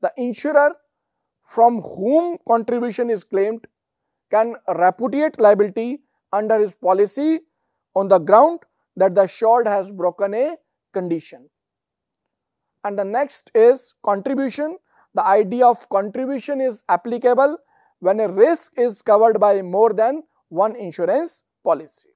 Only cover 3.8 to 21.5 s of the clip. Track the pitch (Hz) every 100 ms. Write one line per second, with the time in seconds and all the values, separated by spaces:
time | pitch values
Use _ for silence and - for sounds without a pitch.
3.8 | _ _ _ _ _ 208 226 220 - 170
4.8 | 180 180 233 247 311 302 214 202 208 202
5.8 | 233 285 _ _ _ 196 214 220 208 -
6.8 | 269 190 202 - 302 320 _ _ _ _
7.8 | _ - 196 185 156 208 294 339 _ _
8.8 | _ - 190 180 190 - 220 233 233 202
9.8 | 190 202 175 170 196 208 285 330 _ _
10.8 | _ 196 180 165 - 139 135 _ _ _
11.8 | _ _ _ _ _ _ _ _ _ _
12.8 | - 202 196 226 285 - - 226 226 269
13.8 | - _ - 202 196 269 269 - 302 370
14.8 | _ _ _ - 175 202 202 240 247 240
15.8 | - 202 208 214 262 277 - 285 262 214
16.8 | _ 196 240 233 254 247 277 320 _ _
17.8 | _ _ 175 208 214 185 247 330 - -
18.8 | 240 208 - 208 226 220 208 202 185 190
19.8 | 226 202 220 294 311 _ _ 165 208 240
20.8 | 196 160 175 233 339 - _